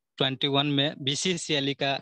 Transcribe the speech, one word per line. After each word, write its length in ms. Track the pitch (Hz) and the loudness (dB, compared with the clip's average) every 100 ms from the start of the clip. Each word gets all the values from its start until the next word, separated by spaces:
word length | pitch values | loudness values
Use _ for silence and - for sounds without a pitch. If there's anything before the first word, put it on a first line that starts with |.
| _ - | _ -2
ट्वेंटी 320 | 135 131 147 | -2 0 0
वन 180 | 139 147 | 2 2
में 280 | 139 143 - | 2 0 -2
बीसीसीएलई 760 | 135 143 185 180 - 151 139 | -2 0 0 -2 0 0 0
का 200 | 127 139 139 | 0 -2 -2